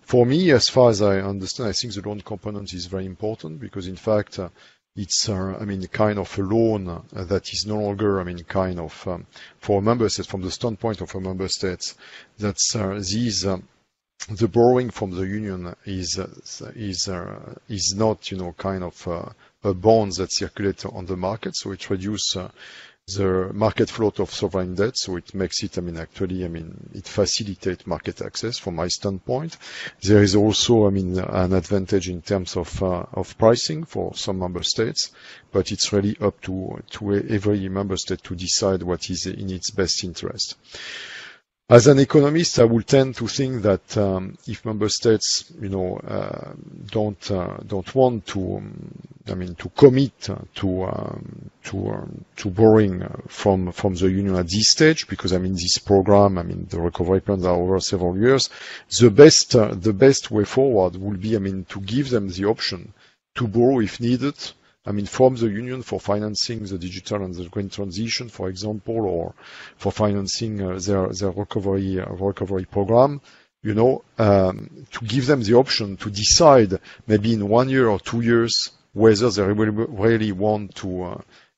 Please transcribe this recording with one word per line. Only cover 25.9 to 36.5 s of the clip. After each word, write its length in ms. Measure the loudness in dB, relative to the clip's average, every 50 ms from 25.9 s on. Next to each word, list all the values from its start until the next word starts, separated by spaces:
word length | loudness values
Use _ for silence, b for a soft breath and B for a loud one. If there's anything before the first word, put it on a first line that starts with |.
| -8
actually, 480 | -10 -12 -12 -8 -6 -6 -4 -4 -4 -6
I 40 | -6
mean, 400 | -8 -10 -12 -14 -16 -18 -18 -18 -16
it 140 | -16 -16 -4
facilitates 760 | 0 0 0 0 0 -2 -4 -6 -8 -6 -6 -6 -6 -6 -6
market 380 | -8 -8 -6 -6 -8 -10 -8 -10
access 360 | -10 -10 -8 -6 -6 -6 -8
from 180 | -8 -8 -6
my 100 | -4 -4
standpoint. 720 | -4 -4 -4 -4 -4 -6 -6 -6 -4 -4 -4 -4 -8 -12 -14 B B B B B B B B 2
There 200 | 4 6 6 6
is 140 | 6 6
also, 500 | 4 4 4 2 2 2 4 6 6 6
I 40 | 4
mean, 280 | 2 0 -2 -2 -2 -4
an 340 | -4 -2 -2 0 0 2 2
advantage 560 | 0 0 0 0 -2 0 0 0 0 0 -2
in 140 | -6 -8 -4
terms 340 | -2 -2 -2 -2 -4 -6
of, 240 | -6 -6 -6 -4 -2
uh, 260 | -2 -2 -2 -2 -6 -8 -8
of 240 | -8 -8 -8 -2 2
pricing 460 | 4 4 4 4 0 -4 -6 -8 -8
for 300 | -8 -8 -6 -6 -6 -8
some 240 | -8 -8 -6 -6 -4
member 240 | -4 -6 -6 -6 -4
states, 480 | -4 -2 -2 -2 -2 -2 -4 -6 -8 -10 B B B B B B B
but 220 | -2 -2 -2 0 -2
it's 200 | -4 -2 0 0
really 240 | 2 2 0 0 0
up 200 | -2 -2 -2 _ -6
to, 380 | -8